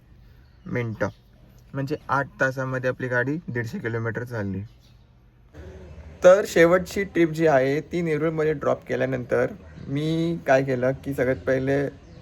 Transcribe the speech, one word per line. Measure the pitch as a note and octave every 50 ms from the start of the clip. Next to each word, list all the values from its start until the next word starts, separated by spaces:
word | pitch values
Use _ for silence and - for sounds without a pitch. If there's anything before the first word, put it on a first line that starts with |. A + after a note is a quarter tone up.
| - - - - - - - - - - - - -
मिनटं, | - - B2 A#2+ A2+ G#2+ - G#2 G2+ - - _ _ - - - - - - - - -
म्हणजे | C#3 C3+ C#3 D3+ - - -
आठ | B2+ C#3 C#3 - - -
तासामध्ये | C#3 C3 C3 C3+ C3 C3 C3 B2+ B2 B2+
आपली | B2+ - C3
गाडी | B2 B2 B2 B2 C3+ D3 E3+ -
दीडशे | - A#2+ A#2+ A2+ A#2 - G#3
किलोमीटर | - A2+ A2+ A#2 A2+ A#2 G#2 A#2 A#2+
चालली. | B2 A#2+ A2+ G2+ G2 F#2+ G2 G#2 - - - - - - - - _ - - - - _ - - - - - - - - - - - - - - - - - -
तर | F3+ F#3 G3+ G#3+
शेवटची | - - F3 E3 E3+ F3+ F#3 F3 - - G3+ G3
ट्रिप | F3+ - E3+ E3+ D#3
जी | D#3 D#3 E3
आहे | D#3 D3 C3 C3 C3+ C#3 D#3
ती | D#3+ - - F3
नेरूळमध्ये | F3 E3 D3+ D3 D#3 E3 D#3+ D#3 D3+ D#3 D#3
ड्रॉप | C#3+ - B2+ B2+ - -
केल्यानंतर | - B2 A#2+ C3 C3 C3 B2 A#2+ - A#2 A#2+ B2+ B2 - - - - - - -
मी | - C3+ C#3+ D3+ D#3 E3 E3 E3 E3+ E3+ E3 -
काय | C#3+ C3+ C3+ C#3
केलं | C#3 B2+ B2 B2 C3
की | C3+ C3+ - C#3 C3+
सगळ्यात | D3 B2+ B2+ C3 B2+ -
पहिले | C3+ C3 C3 C3 C3+ C#3 C#3+ C#3+ C3+ - - - - - -